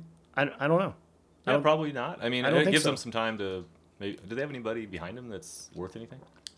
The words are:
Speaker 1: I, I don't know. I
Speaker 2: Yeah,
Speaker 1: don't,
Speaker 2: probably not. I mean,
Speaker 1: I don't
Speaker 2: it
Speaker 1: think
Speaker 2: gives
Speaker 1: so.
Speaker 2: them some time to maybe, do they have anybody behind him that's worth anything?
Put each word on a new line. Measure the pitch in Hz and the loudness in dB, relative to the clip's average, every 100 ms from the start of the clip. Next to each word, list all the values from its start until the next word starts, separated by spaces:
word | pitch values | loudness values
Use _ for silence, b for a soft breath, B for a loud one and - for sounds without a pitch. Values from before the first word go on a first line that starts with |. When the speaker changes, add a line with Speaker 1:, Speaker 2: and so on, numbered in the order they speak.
| - - _ - | -6 -20 _ -2
Speaker 1:
I, | 143 - | 0 0
I | 143 | 2
don't | 170 | 2
know. | 180 - _ _ _ _ - | 2 -6 _ _ _ _ 2
I | |
Speaker 2:
Yeah, | |
Speaker 1:
don't, | 143 | 4
Speaker 2:
probably | 147 156 151 | 6 4 2
not. | 135 135 - | -2 -4 -4
I | 120 | -2
mean, | 123 | 0
Speaker 1:
I | 127 | 4
don't | 151 | 6
Speaker 2:
it | |
Speaker 1:
think | 170 | 6
Speaker 2:
gives | 160 | 6
Speaker 1:
so. | 147 | 4
Speaker 2:
them | 135 | 0
some | 120 | -2
time | 113 113 113 | -2 0 -2
to | 98 92 85 - _ - | -4 -4 -8 -18 _ -10
maybe, | 101 - 90 | -8 -8 -8
do | |
they | 117 | -6
have | 147 | -6
anybody | 131 110 117 | -6 -4 -4
behind | 107 90 87 117 | -6 -8 -10 -10
him | 123 | -10
that's | 95 - - - | -12 -12 -16 -14
worth | - 92 113 | -10 -10 -10
anything? | 117 131 - _ - | -14 -16 -20 _ -10